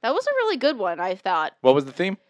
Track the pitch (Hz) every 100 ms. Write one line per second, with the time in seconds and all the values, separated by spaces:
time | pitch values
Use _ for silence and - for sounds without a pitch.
0 | 226 330 554 539 440 330 277 269 185 165
1 | 180 190 196 170 156 _ 127 135 135 131
2 | 185 196 _